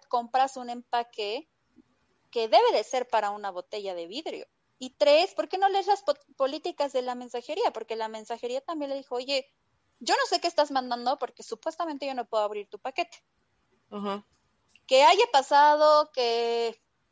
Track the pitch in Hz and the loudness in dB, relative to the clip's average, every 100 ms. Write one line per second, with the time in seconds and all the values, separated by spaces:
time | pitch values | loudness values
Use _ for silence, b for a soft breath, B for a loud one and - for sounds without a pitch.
0 | - 240 233 262 262 254 240 240 - 240 | -4 -4 -2 0 0 -2 -12 -12 -4 -4
1 | 233 - 208 254 - _ _ _ _ _ | -4 -8 -6 -6 -10 _ _ _ _ _
2 | _ _ _ 240 220 330 480 262 214 254 | _ _ _ -6 4 6 6 2 -2 -6
3 | 247 220 202 208 202 180 - 214 196 175 | -2 -2 -2 -6 -8 -10 -10 -10 -8 -8
4 | 170 254 320 220 - _ _ _ 254 - | -10 -10 -10 -12 -14 _ _ _ -16 2
5 | 285 302 392 - 302 370 392 392 359 392 | 6 6 4 -2 -6 0 2 2 0 0
6 | - - _ - 269 302 349 - 285 262 | 0 -4 _ -4 -4 -2 -8 -4 -2 -2
7 | 247 247 247 240 - 339 392 - 226 226 | -4 -8 -8 -10 -8 -2 -2 -2 -8 -6
8 | 220 220 214 233 240 262 - 311 277 277 | -6 -8 -10 -8 -6 -6 -6 -8 -6 -8
9 | - 247 262 277 - _ _ _ _ _ | -6 -8 -4 -4 -4 _ _ _ _ _
10 | 254 466 523 349 339 320 294 262 254 240 | -2 0 2 0 0 0 0 -2 -4 -4
11 | 240 285 240 _ - 440 320 - 330 277 | -2 -2 -6 _ -14 -10 -10 -6 -8 -6
12 | 277 254 226 220 208 208 196 202 262 359 | -6 -8 -4 -2 -2 -6 -12 -12 -10 -6
13 | - - _ _ _ _ _ _ _ 208 | -8 -10 _ _ _ _ _ _ _ -8
14 | 202 202 _ _ _ _ _ _ - 262 | -6 -8 _ _ _ _ _ _ 2 6
15 | 302 359 - 277 262 285 294 302 302 302 | 8 6 4 2 4 6 6 6 6 4
16 | 302 262 233 233 233 233 233 - _ _ | 2 -2 0 0 0 0 -2 -6 _ _
17 | _ | _